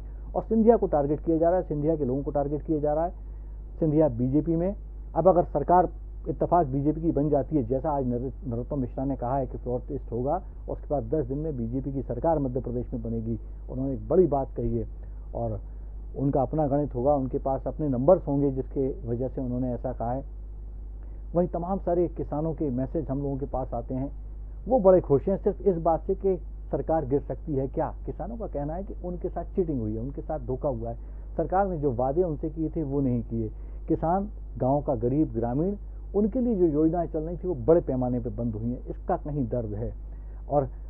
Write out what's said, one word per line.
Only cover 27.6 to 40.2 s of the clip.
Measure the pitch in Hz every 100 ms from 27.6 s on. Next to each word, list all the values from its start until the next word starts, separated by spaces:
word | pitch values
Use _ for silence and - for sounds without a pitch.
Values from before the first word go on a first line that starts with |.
| 139
क्या। | 165 139 - -
किसानों | 135 170 226
का | 185
कहना | 139 143 170
है |
कि | 202 - 180
उनके | 175 175
साथ | -
cheating | 170 - 170 135
हुई | 107 110
है, |
उनके | 131 143
साथ | 151 156
धोखा | 120 127 151
हुआ | 120 113
है, | 117 - - - -
सरकार | 156 180 202
ने | 170
जो | 143
वादे | 117 131 151
उनसे | 180 143 160
किए | 156 156
थे, | 170
वो | 143 139
नहीं | 135 123
किए। | 113 117 110 - - - -
किसान, | 160 160 185 208 - - 120
गांव | 123 143
का | 147 123
गरीब, | 120 143 147
ग्रामीण, | 110 117 127 180 208 - - - 196
उनके | 214 262
लिए | 247 202
जो | 175
योजनाएं | 147 160 175 165
चल | 156
रही | 156 170
थी, | 180
वो | 147
बड़े | 117 170
पैमाने | - 127 123 123
पे | 117
बंद | 104 120
हुई | 107 117
हैं, | 127 -
इसका | 170 - 170
कहीं | 147 147 117
दर्द | 123 110
है। | 104 113 - - -